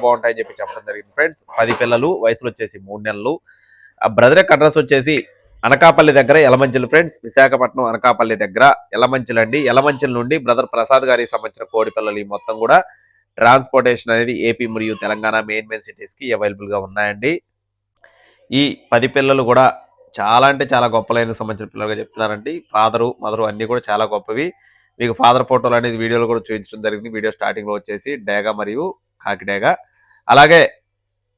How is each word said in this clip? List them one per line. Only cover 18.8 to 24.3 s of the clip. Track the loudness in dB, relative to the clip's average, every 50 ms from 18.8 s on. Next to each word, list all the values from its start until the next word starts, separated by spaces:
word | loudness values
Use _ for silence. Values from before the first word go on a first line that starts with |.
| _ _
పది | 0 0 0 0 0 0
పిల్లలు | 2 2 2 2 2 2
కూడా | 4 4 4 2 2 -2 -10 _ _ _ _ _ -10 -6
చాలా | -2 0 2 4 4 4 2
అంటే | 0 -2 -2
చాలా | 0 0 0 0 0
గొప్ప | -2 -2 -2 -2
లైన్‌కి | -2 -2 -2 -6 -8
సంబంధించిన | -8 -10 -10 -10 -12 -14 -12
పిల్లలుగా | -10 -8 -8 -6 -8
చెప్తున్నారండి. | -10 -12 _ -6 -6 -6 -6 -8 -10 -12 -12 -12 -10 _
ఫాదరు, | -2 0 0 0 0 0 -2 -4 -4 -6 -8
మదరు | -6 -4 -4 -4 -4
అన్నీ | -4 -6 -6 -6
కూడా | -6 -6 -4 -4
చాలా | -2 0 0 0 -2
గొప్పవి. | -2 -4 -6